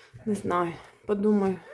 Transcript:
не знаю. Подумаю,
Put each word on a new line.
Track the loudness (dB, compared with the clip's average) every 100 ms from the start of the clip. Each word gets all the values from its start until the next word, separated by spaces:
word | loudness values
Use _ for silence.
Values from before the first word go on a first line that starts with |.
| -20 -10 -4
не |
знаю. | -4 0 0 -2 -6 -16 -14 -4
Подумаю, | 0 4 4 2 -2 -8